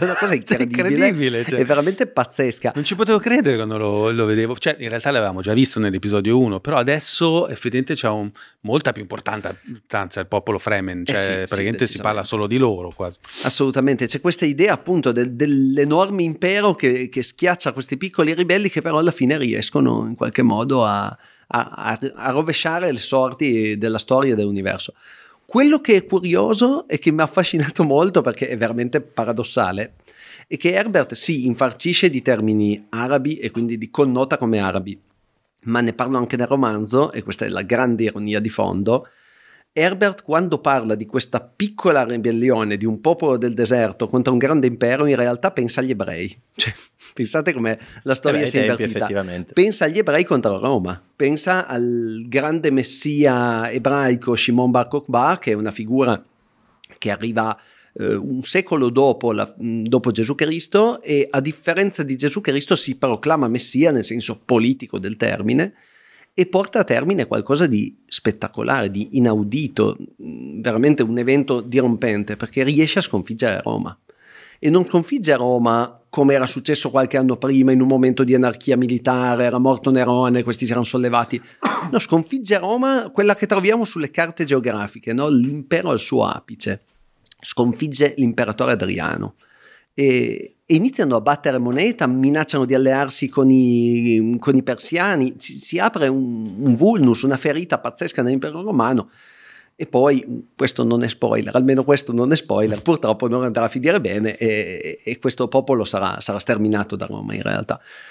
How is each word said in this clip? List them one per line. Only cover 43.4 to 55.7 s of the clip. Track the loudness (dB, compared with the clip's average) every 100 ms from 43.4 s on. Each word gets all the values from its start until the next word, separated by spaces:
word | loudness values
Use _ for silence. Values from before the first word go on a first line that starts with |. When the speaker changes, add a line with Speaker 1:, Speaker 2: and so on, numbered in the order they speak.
| 0
Speaker 1:
deserto | 0 0 2 0 -2 -2
contro | 0 2
un | 2
grande | 2 2 0
impero, | 0 0 2 2
in |
realtà | 2 0 0 -4
pensa | -2 -4 -2
agli | -4
ebrei. | -4 -6 -6 -8 -12 _ -6
Cioè, | -6 -6 -16
<laughs> | _ -18
pensate | -8 -4 -2 -2
come | -2 -2 -4 -8 -10
la | -4
storia | 0 0 0
Speaker 3:
Eh |
beh, | 0
ai |
Speaker 1:
sia | 2
Speaker 3:
tempi, | 2 0
Speaker 1:
invertita. | -2 -2
Speaker 3:
effettivamente. | -2 -2 -4 -6 -4
Speaker 1:
Pensa | 2 2 2
agli | -2 0
ebrei | 0 2
contro | 2 2 2 0
Roma, | 0 0 -2 -8 _
pensa | -2 0 0 0 -2 -2
al | -2 -2 -2 -4 -8 -4
grande | -2 0 0 2
messia | 0 0 -4 -4 2 4 4 0 -2 -2
ebraico | -2 0 2 2 0 0
Shimon | 0 2 2 4
Bar | 2 0
Kokhba, | -2 -2 0 2 0
che | -2
è |
una | -2 -2